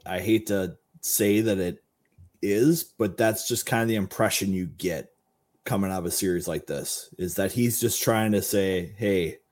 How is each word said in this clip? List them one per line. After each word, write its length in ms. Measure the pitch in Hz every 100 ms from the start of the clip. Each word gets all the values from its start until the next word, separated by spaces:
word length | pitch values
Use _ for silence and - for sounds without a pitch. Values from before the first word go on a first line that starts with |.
| -
I 140 | 90
hate 280 | 90 110 107
to 300 | 101 90 85 _ -
say 400 | - - 104 104
that 160 | 113 95
it 240 | 90 - _ _ _ _ - _
is, 420 | 98 101 139 165
but 340 | - - 107 -
that's 300 | 110 110 -
just 180 | 117 -
kind 160 | 117
of 40 | 113
the 80 | 110
impression 580 | 95 - 107 - 98
you 120 | 95 90
get 460 | - 90 80 - _ _ _ _ _
coming 280 | - 104 95
out 80 | 92
of 60 | 87
a 60 |
series 360 | - 95 87 87
like 180 | 80 -
this, 440 | 71 71 - - -
is 180 | 90 92
that 160 | 98
he's 280 | 123 120 113
just 220 | 117 -
trying 300 | - 113 110
to 100 | 104
say, 520 | - 104 95 92 87 101
"Hey, 420 | 107 95 82 - _